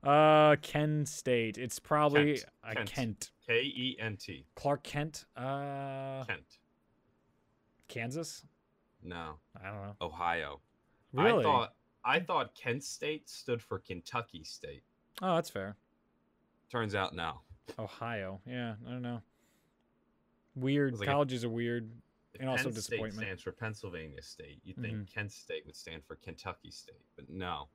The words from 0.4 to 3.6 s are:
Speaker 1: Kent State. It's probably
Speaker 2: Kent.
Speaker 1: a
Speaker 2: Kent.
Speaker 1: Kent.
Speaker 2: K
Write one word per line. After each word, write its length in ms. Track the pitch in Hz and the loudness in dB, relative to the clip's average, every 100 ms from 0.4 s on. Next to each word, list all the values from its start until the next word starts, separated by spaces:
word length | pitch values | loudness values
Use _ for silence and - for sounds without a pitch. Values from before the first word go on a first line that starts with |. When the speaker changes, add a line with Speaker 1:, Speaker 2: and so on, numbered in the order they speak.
| 151 147 | 10 8
Speaker 1:
Kent 440 | - 151 151 151 143 | 4 0 2 2 0
State. 500 | - - 123 113 104 | -2 2 4 2 -2
It's 200 | 123 - | -6 -8
probably 600 | - 151 151 147 147 139 | 2 6 8 8 6 2
Speaker 2:
Kent. 60 | - _ | -4 _
Speaker 1:
a 100 | - | -6
Speaker 2:
Kent. 160 | 135 110 | -4 -2
Speaker 1:
Kent. 380 | - 120 101 - _ - | -2 -2 -4 -10 _ 2
Speaker 2:
K 140 | 117 | 2